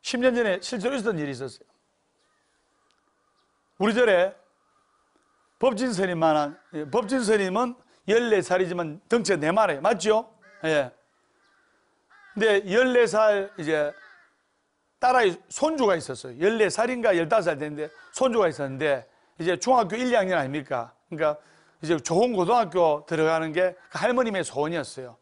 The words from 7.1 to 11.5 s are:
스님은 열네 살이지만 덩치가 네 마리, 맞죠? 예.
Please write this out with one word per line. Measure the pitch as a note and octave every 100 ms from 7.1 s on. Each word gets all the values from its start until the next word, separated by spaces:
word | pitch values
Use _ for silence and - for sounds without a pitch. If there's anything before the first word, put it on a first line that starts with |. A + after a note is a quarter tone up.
| C4
스님은 | G#3+ A3 F#3+ F#3+ B3 B3 _ _ -
열네 | A3 A#3+ G#3
살이지만 | - F#3 F#3 F3 E3 D3+ _
덩치가 | A#3 F#3+ F3+
네 | D3+
마리, | F#3+ G#3 C#3+
맞죠? | F3 A3+ G#3+ G#3+ A3+ _ _ -
예. | D#3+ D3+ B2+ _ _ _ _ _ _